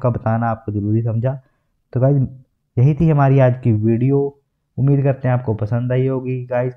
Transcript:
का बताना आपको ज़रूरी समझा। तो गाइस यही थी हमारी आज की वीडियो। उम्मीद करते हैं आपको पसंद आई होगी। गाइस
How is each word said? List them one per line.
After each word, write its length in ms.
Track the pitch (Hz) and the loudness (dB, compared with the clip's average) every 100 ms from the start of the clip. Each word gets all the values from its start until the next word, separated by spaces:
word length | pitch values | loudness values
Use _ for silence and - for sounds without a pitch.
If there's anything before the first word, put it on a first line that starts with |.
का 80 | 127 | -4
बताना 360 | 113 117 113 117 | -2 -2 -2 -2
आपको 260 | 110 - | -4 -6
ज़रूरी 300 | 104 104 113 | -4 -2 0
समझा। 320 | 117 113 127 135 - _ _ _ _ | 0 -2 -4 -6 -12 _ _ _ _
तो 80 | 123 | 0
गाइस 220 | 131 143 123 - _ _ _ - | 2 2 0 -6 _ _ _ 0
यही 180 | 135 | 2
थी 140 | 156 160 | 2 2
हमारी 300 | 143 135 135 | 4 4 4
आज 200 | 127 127 | 4 2
की 100 | 123 | 0
वीडियो। 460 | 107 110 117 131 139 139 - _ _ _ - | 2 2 0 2 0 0 -6 _ _ _ -4
उम्मीद 240 | 135 139 | 0 2
करते 240 | 139 131 127 | 0 -2 -2
हैं 60 | |
आपको 200 | 127 123 104 | -2 -2 -4
पसंद 360 | 107 120 123 | -2 -4 -2
आई 140 | 127 131 | -2 -2
होगी। 380 | 131 131 131 123 | -2 -4 -8 -4
गाइस 280 | 123 127 | -4 -4